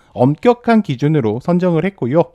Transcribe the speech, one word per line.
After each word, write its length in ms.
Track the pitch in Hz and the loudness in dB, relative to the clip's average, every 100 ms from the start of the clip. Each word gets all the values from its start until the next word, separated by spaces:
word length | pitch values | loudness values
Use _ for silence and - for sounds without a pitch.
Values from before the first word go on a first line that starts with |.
| _ | _
엄격한 680 | - 127 147 240 240 - 220 | 0 0 2 0 0 2 0
기준으로 580 | 208 127 147 156 110 110 | 0 -2 -2 0 -2 -4
선정을 460 | 156 175 180 165 180 | -2 -2 0 -2 -2
했고요. 460 | - 123 151 165 | -4 -2 0 -2